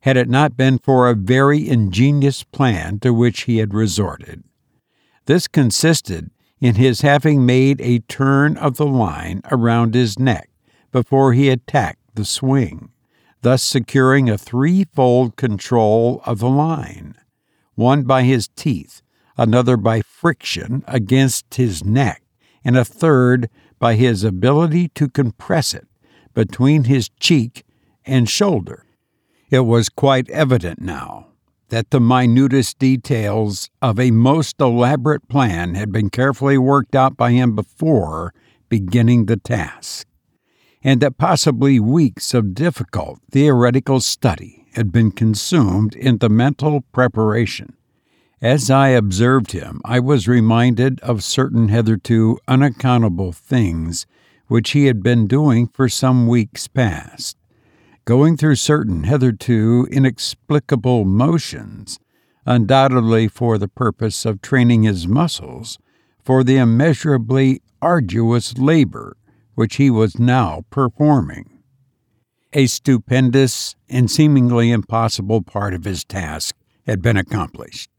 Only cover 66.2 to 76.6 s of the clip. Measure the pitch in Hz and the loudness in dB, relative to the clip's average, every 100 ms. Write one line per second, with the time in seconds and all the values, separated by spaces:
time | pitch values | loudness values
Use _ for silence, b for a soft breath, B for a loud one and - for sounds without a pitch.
66.2 | - 131 127 135 120 113 156 147 156 135 | -2 0 2 2 4 2 2 0 0 -2
67.2 | 113 131 135 131 _ _ 156 175 104 101 | 0 0 0 0 _ _ -2 0 -2 -2
68.2 | 113 120 - 120 135 165 113 - - - | 0 0 -2 -4 0 2 2 -2 -18 -20
69.2 | _ _ _ - 110 - 139 117 110 - | _ _ _ -4 -4 0 2 2 0 0
70.2 | 120 127 101 78 - - 127 - 147 143 | 0 2 -2 -4 -10 -2 -2 0 2 2
71.2 | 76 - - _ _ _ _ _ _ _ | 0 -8 -18 _ _ _ _ _ _ _
72.2 | _ _ _ 147 131 - - 127 - 123 | _ _ _ 0 0 0 0 0 0 0
73.2 | 127 127 131 - - - _ 127 120 - | 2 2 0 -2 -10 -14 _ -2 0 2
74.2 | 151 143 123 120 117 117 101 113 113 - | 2 4 2 2 2 0 -2 -2 -2 -4
75.2 | 98 110 92 104 101 87 98 87 - 98 | -2 -4 -4 -8 -6 -6 -8 -10 -10 -10
76.2 | 82 78 - - | -10 -10 -12 -14